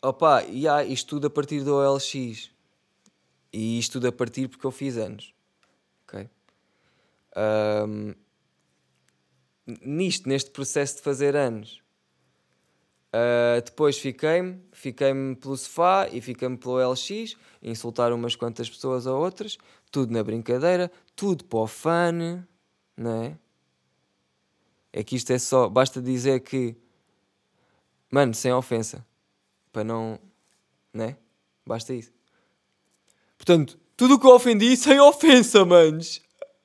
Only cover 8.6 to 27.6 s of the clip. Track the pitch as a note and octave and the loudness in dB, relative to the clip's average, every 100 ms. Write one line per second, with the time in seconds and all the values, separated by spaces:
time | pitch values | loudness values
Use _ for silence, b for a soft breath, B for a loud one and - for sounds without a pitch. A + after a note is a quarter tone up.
8.6 | _ _ _ _ _ _ _ _ _ _ | _ _ _ _ _ _ _ _ _ _
9.6 | - A2+ C3 D3+ F#3 - B2+ C3+ C3+ - | -18 -16 -10 -6 -4 -4 -4 -4 -6 -12
10.6 | C#3 - C#3 - - C3+ C#3+ C#3+ C3+ A2 | -6 -4 -4 -6 -6 -2 0 0 -2 -4
11.6 | G#2+ - _ _ _ _ _ _ _ _ | -14 -20 _ _ _ _ _ _ _ _
12.6 | _ _ _ _ _ A2 A#2+ A#2+ A#2+ A#2+ | _ _ _ _ _ -2 0 2 2 0
13.6 | A#2+ - D3+ C#3 C#3 A#2+ D#3 E3+ F#3 F#3 | -4 -2 -2 0 -8 -6 -2 -2 -2 -12
14.6 | _ _ C#3 A#2 C3+ C3+ C3+ B2+ C3+ C3+ | _ _ -14 -2 -2 -2 -6 -8 -10 -12
15.6 | - - F3 F#3+ F#3+ B2 A#2 A#2+ B2+ B2+ | -10 -2 2 2 -2 -8 -12 -8 -8 -8
16.6 | B2+ B2+ B2+ B2+ - G#3 A3+ - b b | -6 -2 -2 -4 -8 -10 -12 -16 b b
17.6 | - A2+ A#2 A#2 A#2+ A#2+ A#2+ A#2 A#2+ A2+ | -14 -12 -10 -2 -2 -2 -6 -6 -8 -8
18.6 | A#2 - C3+ B2+ B2 C3 E3+ F#3 A3+ - | -14 -10 -6 -6 -4 -4 -6 -8 -16 -16
19.6 | b b b C#3+ B2+ A#2 A2 A2 A2+ B2 | b b b -6 -4 -4 -4 -6 -4 -2
20.6 | D#3+ F3+ F3 b b - G3+ F3 - A2+ | 0 0 -2 b b -8 -4 -4 -4 -4
21.6 | A2+ - D#3+ E3+ F3 E3+ E3+ F3 F3+ _ | -4 -4 -2 0 0 -2 -6 -8 -16 _
22.6 | _ _ _ - A#2 A2+ A#2 D#3 _ _ | _ _ _ -10 -6 -6 -8 -12 _ _
23.6 | _ _ _ _ _ _ _ _ _ _ | _ _ _ _ _ _ _ _ _ _
24.6 | _ _ _ - A2 B2+ - B2+ - C3 | _ _ _ -12 -8 -8 -4 -4 0 0
25.6 | A#2 A2 C3 - B2 B2+ B2+ C3 B2+ C3+ | 2 2 0 -2 -6 -4 -2 -2 -2 -6
26.6 | B2 A2+ _ _ _ _ _ _ _ _ | -6 -8 _ _ _ _ _ _ _ _